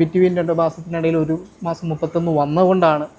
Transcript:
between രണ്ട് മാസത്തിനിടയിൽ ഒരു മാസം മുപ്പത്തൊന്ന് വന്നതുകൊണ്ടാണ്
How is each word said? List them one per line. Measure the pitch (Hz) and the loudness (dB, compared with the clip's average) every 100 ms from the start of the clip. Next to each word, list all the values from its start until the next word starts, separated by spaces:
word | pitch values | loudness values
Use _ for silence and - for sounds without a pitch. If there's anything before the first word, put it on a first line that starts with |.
between | 160 185 180 175 | 0 2 2 2
രണ്ട് | 165 165 | -2 0
മാസത്തിനിടയിൽ | 165 156 165 165 165 165 | -2 -4 -8 -4 0 0
ഒരു | 156 160 180 - 170 | 0 -4 -8 -12 -8
മാസം | 165 170 | -6 -6
മുപ്പത്തൊന്ന് | 151 160 170 170 151 | -4 -4 -2 0 0
വന്നതുകൊണ്ടാണ് | 143 160 185 190 165 151 151 | 0 2 2 4 2 2 -4